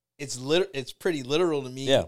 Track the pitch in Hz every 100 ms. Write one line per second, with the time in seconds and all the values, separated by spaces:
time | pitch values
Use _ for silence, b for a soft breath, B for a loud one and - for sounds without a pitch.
0 | _ _ 139 120 131 165 - 139 127 -
1 | 185 156 123 151 180 147 127 131 135 131